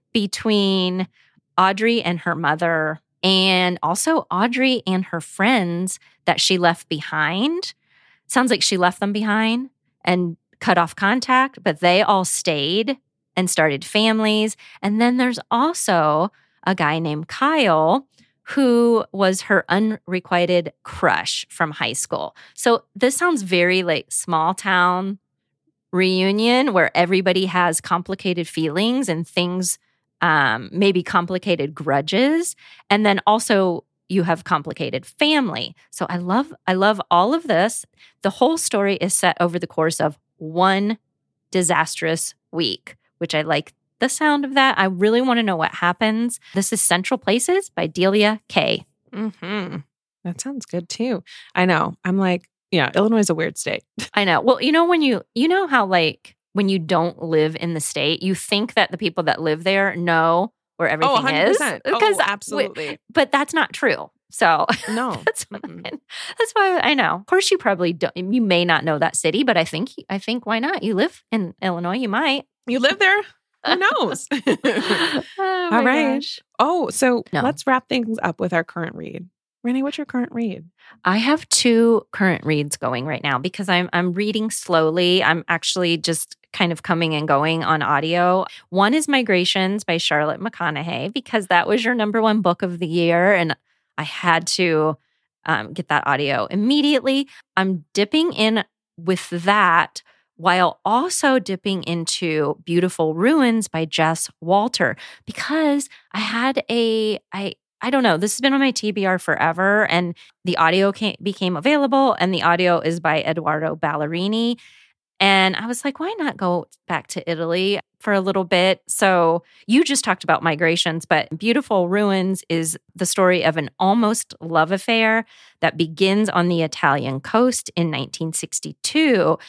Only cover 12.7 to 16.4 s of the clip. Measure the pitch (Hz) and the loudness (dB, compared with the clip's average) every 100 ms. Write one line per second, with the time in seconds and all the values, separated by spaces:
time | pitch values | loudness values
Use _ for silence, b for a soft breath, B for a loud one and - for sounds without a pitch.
12.7 | 196 226 262 _ _ _ - 180 - 156 | -2 -2 -6 _ _ _ -4 -2 2 2
13.7 | 139 - 214 220 220 220 214 214 - B | 0 -2 0 2 2 2 0 -2 -4 B
14.7 | B 196 214 240 247 254 233 - 233 294 | B -2 2 2 2 0 -2 -2 0 0
15.7 | 349 - 175 151 151 185 b | 0 0 2 4 2 0 b